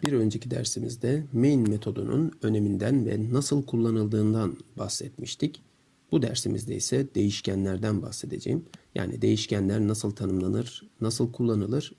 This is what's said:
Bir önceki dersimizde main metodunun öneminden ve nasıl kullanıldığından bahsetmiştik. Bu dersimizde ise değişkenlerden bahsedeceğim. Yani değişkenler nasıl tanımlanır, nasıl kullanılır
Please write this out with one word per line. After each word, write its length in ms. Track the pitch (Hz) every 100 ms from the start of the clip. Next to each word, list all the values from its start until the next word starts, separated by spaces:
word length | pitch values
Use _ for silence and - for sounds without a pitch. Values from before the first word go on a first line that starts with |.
Bir 100 | -
önceki 380 | 131 110 - 123
dersimizde 720 | 123 117 - 110 117 120 147 143
main 360 | 123 135 139 107
metodunun 640 | 107 107 113 107 123 160 -
öneminden 640 | 110 107 104 101 104 139 110
ve 280 | 104 113
nasıl 320 | 123 139 143 139
kullanıldığından 920 | 117 113 110 107 110 107 110 98 64 - -
bahsetmiştik. 880 | 101 - - - - - 156 - _ _ _ _ _
Bu 100 | 160
dersimizde 540 | 117 - - - 107 -
ise 320 | - 131 139 -
değişkenlerden 840 | 104 104 - 98 98 92 107 101
bahsedeceğim. 640 | - - - - - 170 - - _ -
Yani 260 | 90 117
değişkenler 680 | 110 110 - 104 98 107 104
nasıl 240 | 107 104
tanımlanır, 760 | 98 95 95 92 104 120 - - _
nasıl 300 | 113 - 120
kullanılır 600 | 117 120 107 98 135 -